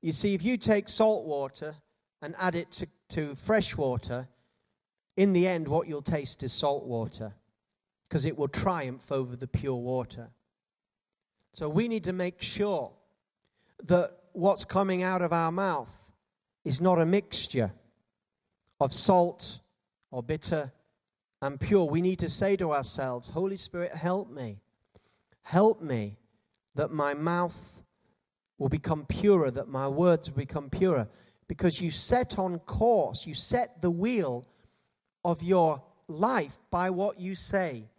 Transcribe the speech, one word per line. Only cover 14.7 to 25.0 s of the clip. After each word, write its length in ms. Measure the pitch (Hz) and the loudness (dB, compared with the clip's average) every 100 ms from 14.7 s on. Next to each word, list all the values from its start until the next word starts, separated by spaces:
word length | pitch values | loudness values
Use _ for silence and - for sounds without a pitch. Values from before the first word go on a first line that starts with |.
| 185 196 180 | 0 2 2
out 180 | 185 185 | 0 0
of 120 | 175 | 2
our 180 | 165 165 | 2 0
mouth 600 | 175 196 151 117 - - _ _ _ _ _ | 0 -2 -2 -6 -14 -20 _ _ _ _ _
is 160 | - 131 | -6 2
not 200 | 180 175 | 4 4
a 40 | |
mixture 680 | 160 196 196 - - 131 104 - _ _ _ _ _ _ _ _ _ _ | 4 2 0 -6 -4 0 -2 -4 _ _ _ _ _ _ _ _ _ _
of 160 | 139 | 0
salt 680 | - - 185 175 - - - _ _ _ _ _ | 2 6 6 4 0 -10 -10 _ _ _ _ _
or 120 | 127 | -10
bitter 500 | 120 156 - 160 139 _ _ _ _ _ _ _ | -4 -6 -2 -2 -2 _ _ _ _ _ _ _
and 180 | 139 139 | -6 -4
pure. 240 | - 202 | 4 4
We 180 | 165 160 | 4 2
need 160 | 180 185 | 2 0
to 100 | 165 | -4
say 260 | - 196 196 | -2 0 2
to 160 | 175 | 2
ourselves, 580 | 143 135 - 135 123 - | 0 -2 -4 -4 -6 -6
"Holy 260 | 160 196 196 | -4 -4 -4
Spirit, 360 | - 175 175 | -8 -6 -6
help 380 | 160 165 190 208 | -4 -2 -2 -4
me. 300 | 139 120 104 _ _ _ _ | -10 -12 -12 _ _ _ _